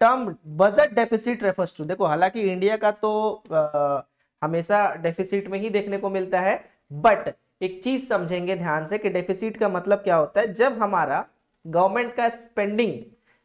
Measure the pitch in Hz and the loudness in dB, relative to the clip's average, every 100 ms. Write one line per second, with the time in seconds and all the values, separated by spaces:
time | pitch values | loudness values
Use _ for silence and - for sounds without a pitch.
0 | 226 262 220 160 151 151 202 208 294 220 | 4 4 -2 -10 -6 2 4 6 4 2
1 | 226 220 233 233 202 185 170 - 151 139 | 0 0 -2 -2 -2 0 -4 -6 -8 -2
2 | 175 151 190 226 196 185 196 220 214 208 | 0 2 2 2 -2 0 0 2 0 0
3 | 214 214 214 - - 160 151 151 143 139 | 0 0 -2 -4 -2 0 2 0 0 0
4 | - _ _ _ 156 165 170 208 202 170 | -6 _ _ _ -4 -2 0 2 2 0
5 | 165 170 190 202 196 196 220 202 202 196 | -4 -4 -4 -4 -4 -6 -2 -4 -2 -4
6 | 196 190 185 185 190 240 - _ - 143 | -4 -4 -2 0 0 -2 -6 _ -16 2
7 | 220 202 151 - _ _ 185 - 247 262 | 4 4 0 -10 _ _ -8 -6 -4 -4
8 | 262 202 170 180 175 185 170 151 160 208 | -2 -2 -2 -4 -2 -2 -2 -4 -2 -4
9 | 202 180 175 185 220 214 208 180 180 202 | -2 -2 -4 -4 -6 -2 -2 0 0 0
10 | 196 165 147 202 220 185 262 226 202 185 | 2 2 2 0 0 2 2 2 0 0
11 | 147 151 - _ _ _ 165 170 190 233 | 0 -2 -6 _ _ _ -2 2 2 2
12 | 233 240 233 233 - - 202 214 220 120 | -2 -2 -2 -2 -6 -4 -2 0 0 -4
13 | - _ _ _ | -12 _ _ _